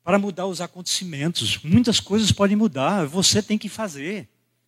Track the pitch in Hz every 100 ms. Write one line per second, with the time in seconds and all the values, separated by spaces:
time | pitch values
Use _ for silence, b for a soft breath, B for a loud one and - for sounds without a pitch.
0 | 165 202 202 170 190 165 175 180 175 -
1 | 185 143 156 - 107 - 147 208 240 202
2 | - 208 208 - 202 208 220 135 143 202
3 | 143 180 180 202 208 214 202 - 214 139
4 | 147 208 123 _ _ _